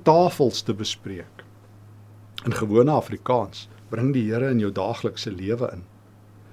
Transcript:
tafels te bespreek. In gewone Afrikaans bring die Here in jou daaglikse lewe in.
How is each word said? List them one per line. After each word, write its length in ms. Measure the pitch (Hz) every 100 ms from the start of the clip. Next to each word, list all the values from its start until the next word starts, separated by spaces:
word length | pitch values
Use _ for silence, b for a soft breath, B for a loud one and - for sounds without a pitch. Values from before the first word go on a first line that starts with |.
tafels 560 | - 165 180 - 127 - -
te 100 | 104
bespreek. 680 | 107 - - 92 - - - - - - - - - - - -
In 120 | 117 113
gewone 360 | 107 107 139
Afrikaans 760 | 143 - 127 - 123 107 - - b -
bring 200 | 113 131
die 140 | 131 107
Here 220 | 113 135
in 80 | 120
jou 100 | 101
daaglikse 600 | 98 98 117 110 - 113
lewe 380 | 92 95 120 123
in. 140 | 95 - - - - - - b